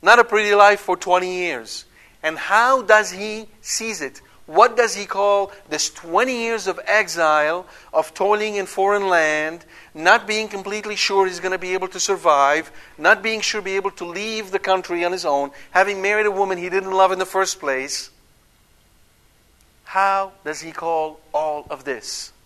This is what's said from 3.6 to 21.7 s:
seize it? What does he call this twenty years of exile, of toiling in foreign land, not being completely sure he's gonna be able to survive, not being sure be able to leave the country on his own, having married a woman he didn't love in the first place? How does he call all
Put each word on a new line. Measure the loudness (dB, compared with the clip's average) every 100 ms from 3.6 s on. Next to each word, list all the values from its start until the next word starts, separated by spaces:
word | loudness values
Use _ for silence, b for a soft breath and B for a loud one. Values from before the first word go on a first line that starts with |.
seize | -8 -6 -6 -8
it? | -10 -12 b b -2
What | 4 4 4
does | 0
he | 0 -8
call | -2 2 2 -2 B -10
this | -6 -6
twenty | -8 0 2 2 0
years | -2 -4 -4
of | -6
exile, | 0 0 0 0 2 4 2 -2 -8 B B
of | -2 -2
toiling | -2 0 2 0 -4
in | -6
foreign | -2 0 0 2
land, | 2 2 0 -4 -8 -18 B B
not | -2 4 4 2
being | -4 -4
completely | -8 -8 -8 -8
sure | -4 0 2 2
he's | 0
gonna | -4 -4
be | -4
able | -4 -6
to | -6
survive, | -4 0 2 4 4 2 -2 B B B
not | 2 2
being | 2 -4
sure | -4 -4
be | -4 -4
able | -4
to | -8
leave | -10 -8 -8 -8 -4
the | -4
country | 0 0 0 -4 -2
on |
his | -2
own, | -2 -2 -2 B B
having | 0 0 0
married | 0 0 0
a |
woman | 0 -2 -2
he | -4
didn't | -4 -2
love | 2 2
in | 2
the |
first | -2 -2 -2 -4
place? | -4 -4 -4 -10 -12 _ _ _ _ _ _ _ _ _ _ _ _ _ _ _ _ _
How | -6 0 0 0 -4 -8
does | -10 -10
he | -12
call | -8 -4 -4 -4 -10 _
all | -4 -4 -6 -10